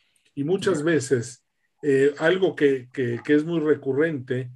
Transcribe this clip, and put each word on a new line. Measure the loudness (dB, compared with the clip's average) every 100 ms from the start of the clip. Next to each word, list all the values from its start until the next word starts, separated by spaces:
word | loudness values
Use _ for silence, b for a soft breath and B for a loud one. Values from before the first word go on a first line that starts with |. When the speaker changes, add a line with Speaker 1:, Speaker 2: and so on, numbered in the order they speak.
| _ _ _
Speaker 1:
Y | -8
muchas | -2 -2 0 0
Speaker 2:
Sí. |
Speaker 1:
veces, | 0 0 0 -2 -2 -12 _ _ _ _
eh, | 0 2 2 2
algo | 0 2 0
que, | 2 2 2 -4
que, | -6 -4 -4
que | 2
es | 2
muy | 2 -2
recurrente | 0 0 0 -2 -2 -4 -6 -6 -8